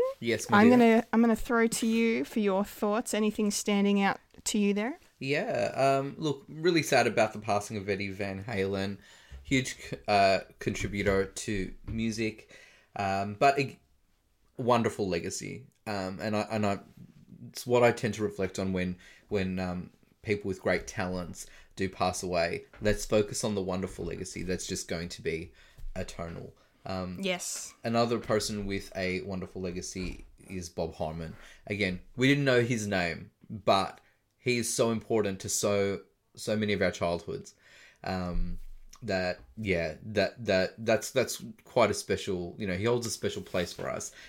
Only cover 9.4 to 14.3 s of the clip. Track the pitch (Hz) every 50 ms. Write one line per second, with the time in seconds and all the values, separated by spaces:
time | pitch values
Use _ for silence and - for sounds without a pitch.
9.4 | - - 139 131 131 - - - - - - - - - 104 101 98 98 95 92
10.4 | - - - - - 123 101 - - 95 101 101 95 101 95 98 95 95 - -
11.4 | - - 107 98 92 90 - - - - 113 113 113 113 107 113 110 107 - -
12.4 | - - - - - - - _ _ _ - - 101 95 95 98 98 104 104 -
13.4 | 143 139 139 147 135 117 - - _ _ _ _ _ _ _ _ _ _